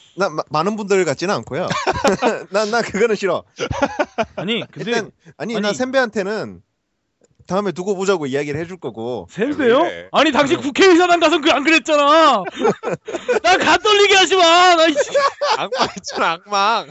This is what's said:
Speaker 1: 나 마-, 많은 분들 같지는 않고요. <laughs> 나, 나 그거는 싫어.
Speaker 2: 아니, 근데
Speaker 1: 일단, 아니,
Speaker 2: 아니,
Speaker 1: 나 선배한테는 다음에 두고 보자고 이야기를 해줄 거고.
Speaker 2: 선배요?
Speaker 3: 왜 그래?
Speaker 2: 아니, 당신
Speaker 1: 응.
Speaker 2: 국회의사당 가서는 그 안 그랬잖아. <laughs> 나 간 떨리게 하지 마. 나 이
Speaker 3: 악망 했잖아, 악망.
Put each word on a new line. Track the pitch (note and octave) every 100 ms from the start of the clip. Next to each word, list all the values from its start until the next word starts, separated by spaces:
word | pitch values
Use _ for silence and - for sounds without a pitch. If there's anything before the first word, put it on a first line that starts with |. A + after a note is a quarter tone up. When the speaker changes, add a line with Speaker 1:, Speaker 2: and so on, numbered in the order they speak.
| _ -
Speaker 1:
나 | F#3+
마-, | D#3 -
많은 | D3+ F3 G#3+
분들 | G3+ G3 E3
같지는 | C3+ F3 D#3+
않고요. | - C3+ F3+
<laughs> | - - - - A#4+ - F3 D#3
나, | G3 G#3+
나 | A#3
그거는 | - G3 A3+ G#3
싫어. | F#3+ C#3 - - - - C#4 G#5 - - G#3+ -
Speaker 2:
아니, | F3+ A3+ -
근데 | C#3 F3
Speaker 1:
일단, | A#3 E3 _ E3 -
아니, | F3 A3+
Speaker 2:
아니, |
Speaker 1:
나 | G#3
선배한테는 | G3+ B3+ C4 B3 A3 F#3+ G#3+ B2 F2+ _ _ _ _ _ _ _ _ -
다음에 | F3+ G3+
두고 | D3 F#3 F#3
보자고 | G3 F#3 C#3+
이야기를 | C#3 D3 C#3+
해줄 | E3+ F#3
거고. | C#3 A2 A#2 A#2 F2
Speaker 2:
선배요? | - B3+ D4 B3 B3+
Speaker 3:
왜 | E4+
그래? | E2+ -
Speaker 2:
아니, | G#3 D#4
당신 | C4 C#4 D#4+
Speaker 1:
응. |
Speaker 2:
국회의사당 | C4 C4 F#4+ E4+ F4+ F4
가서는 | D#4+ E4
그 | D4
안 | C4+ C#4+
그랬잖아. | D#4+ - D4 C#4+ D#4 D#4 A3+ F#3
<laughs> | - G#4+ - - F3 - - - A#4
나 | E4+ F#4
간 | - F4+
떨리게 | G#4+ G#4 G4+ G4
하지 | F#4 F#4
마. | E4 F4 F4+ E4+
나 | E4
이 | D4 A4 C#5 C#5 - C#5+ A4+
Speaker 3:
악망 | - B4+ -
했잖아, | - - C5 G3
악망. | E3 G3 G3+ G3+ A3+ C#3+